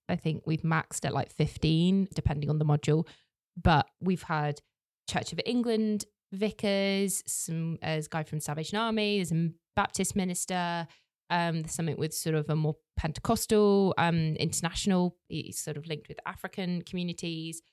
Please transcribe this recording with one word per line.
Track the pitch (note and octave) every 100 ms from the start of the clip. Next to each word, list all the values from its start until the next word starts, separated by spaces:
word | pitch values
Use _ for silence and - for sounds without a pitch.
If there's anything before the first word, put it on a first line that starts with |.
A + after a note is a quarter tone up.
| -
I | F3+
think | D#3+ D3+
we've | - D#3+
maxed | D#3+ D#3+ - -
at, | D3
like, | C#3 -
fifteen, | - D3+ - D#3 D#3+ F3 G3 F#3+
depending | - - D3 D3
on | D3+
the |
module. | D3+ D3 - D#3+ - - _ _ _ -
But | F3+ D3 - -
we've | F#3 F3+
had | - D#3 D3 C#3+ _ _ _ _ -
Church | - -
of | E3 -
England | B3 A#3+ A3 G#3+ G#3+ - _ -
vicars, | F#3+ G#3 G#3+ G#3 G3 G3 G3 G3 - -
some, | - - E3 E3 D#3+
uh, | D#3+
there's | D#3 D#3
a |
guy | E3
from | D#3 D3+
Salvation | D3+ D3 D#3+ G3+
Army, | A3+ A3 G#3 G#3
there's | F3
a | E3 E3 - _ -
Baptist | G3 - F#3 G3+
minister, | F#3 F3+ - F#3 F3 E3+ E3 _ _ _ -
um, | F3 E3+ E3
there's | D#3+
something | - E3 -
with | D#3
sort | - D#3+
of | D#3 D3+
a | D#3
more | D#3 D#3 _ -
Pentecostal, | D#3+ - - A3+ - G#3+ G#3 G3 F#3+ -
um, | E3+ E3 D#3
international, | D3+ E3+ - E3 - G#3 F#3 F3+ - -
it's | D#3+ - -
sort | - D3
of | D#3+
linked | D3+ -
with | D#3+ -
African | F#3+ F#3 - F3+ F3
communities. | - F#3 F3 E3+ E3+ E3 D#3+ D#3+ -